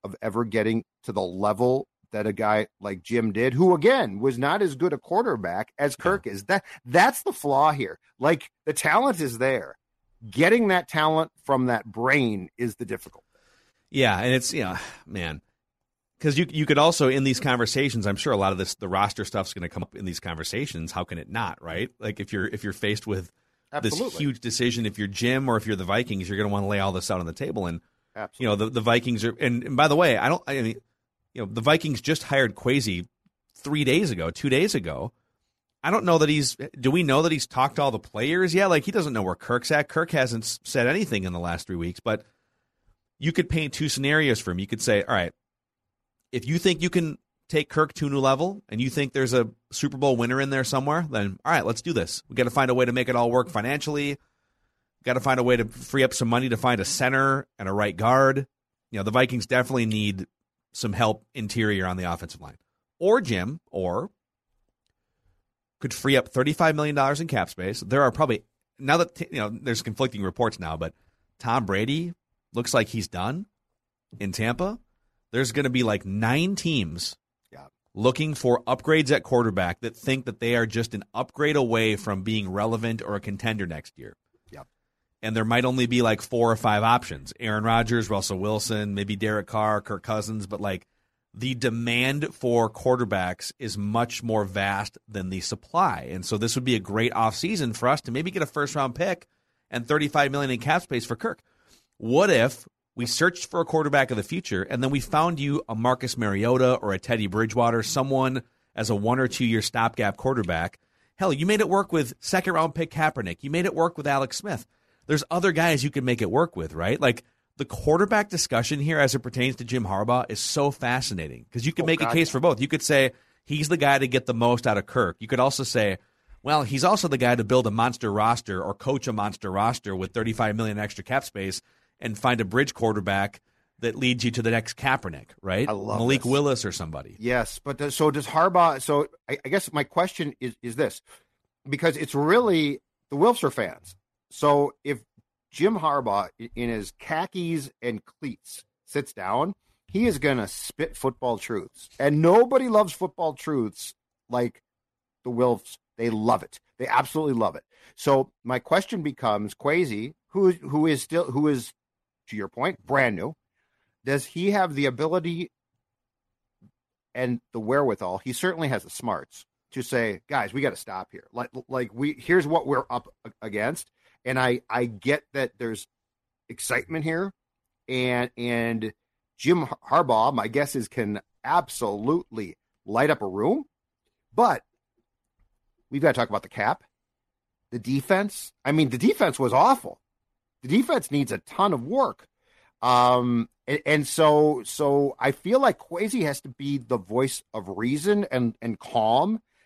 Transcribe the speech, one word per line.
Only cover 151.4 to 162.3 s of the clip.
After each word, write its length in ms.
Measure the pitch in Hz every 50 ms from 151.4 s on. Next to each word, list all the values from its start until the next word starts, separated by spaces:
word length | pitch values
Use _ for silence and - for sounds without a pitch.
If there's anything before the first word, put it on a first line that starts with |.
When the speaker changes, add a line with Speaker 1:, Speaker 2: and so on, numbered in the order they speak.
| - - 120 101 82 - - - - - _ -
Speaker 1:
And 220 | 135 143 147 151
nobody 480 | 160 170 185 226 240 247 269 262 262 247
loves 240 | 220 208 214 175 -
football 400 | - 185 175 - - 175 160 139
truths 640 | - - - 151 135 113 107 - - - - - _ _ _ _ _ _ _
like 320 | 120 123 120 120 - _ _ _ _ _ _ _ _ _ _ _ _ _ _
the 80 | 127
Wilfs. 480 | 123 117 127 123 120 95 - - - - _ _ _ -
They 140 | 113 117
love 320 | 110 107 107 117 110 92 -
it. 160 | - - - _ _ _ -
They 80 | 127
absolutely 480 | - 117 127 139 123 - 156 156 147 131
love 220 | 117 110 92 73
it. 80 | - - _ _ _ _ - _
So 360 | - - 147 139 135 135 - _ _ _
my 160 | 117 127 123
question 420 | - - 156 185 196 - - 196
becomes, 540 | 151 147 123 - - 113 107 104 104 104 -
Kwesi, 580 | - - 143 151 175 180 135 110 104 113 139 160 _ _ _
who, 220 | - 190 196 185
who 340 | 175 170 - 135 139 156 156
is 160 | 160 151 127
still, 300 | - - 160 170 175 139
who 160 | 120 139 147 151
is, 260 | 143 127 117 - - _ _ _ _ _ _ _ _ _ _
to 80 | -